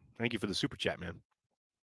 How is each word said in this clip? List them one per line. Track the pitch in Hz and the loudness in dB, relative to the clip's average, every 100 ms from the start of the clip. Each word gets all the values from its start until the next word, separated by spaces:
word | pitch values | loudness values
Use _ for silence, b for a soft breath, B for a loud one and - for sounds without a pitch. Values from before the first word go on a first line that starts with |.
| - - | -14 -2
thank | 117 | 0
you | 113 | 2
for | 101 | 0
the | |
super | 90 - - | 2 0 0
chat, | 95 78 | 0 0
man. | - 85 - _ _ _ _ _ | -4 -8 -12 _ _ _ _ _